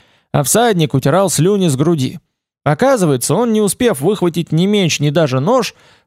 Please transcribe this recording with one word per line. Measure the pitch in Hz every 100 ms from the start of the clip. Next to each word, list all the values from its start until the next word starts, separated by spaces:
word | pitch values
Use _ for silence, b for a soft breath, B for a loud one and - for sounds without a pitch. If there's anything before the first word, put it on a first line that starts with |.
| b b b
а | 143
всадник | 135 208 240 180 151
утирал | 135 135 170 190
слюни | - 175 208 180
с | 131
груди. | 160 160 131 - - _ _ _
Оказывается, | 139 151 262 254 170 127 -
он, | 165 240
не | 214
успев | 208 - 240 135
выхватить | 156 208 175 170 160
ни | 156 190
меч, | 208 170 -
ни | 147
даже | 156 147 131
нож, | 156 262 202 b b b